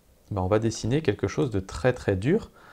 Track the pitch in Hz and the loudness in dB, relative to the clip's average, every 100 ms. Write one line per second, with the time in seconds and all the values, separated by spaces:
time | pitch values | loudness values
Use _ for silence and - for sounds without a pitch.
0 | _ _ _ 101 92 107 113 110 107 139 | _ _ _ -4 2 2 2 -2 -2 0
1 | 160 98 101 - 147 104 - - 131 127 | 0 0 -2 -2 -2 -2 -4 -2 0 0
2 | - 98 110 208 - - - | 0 0 2 0 0 -12 -20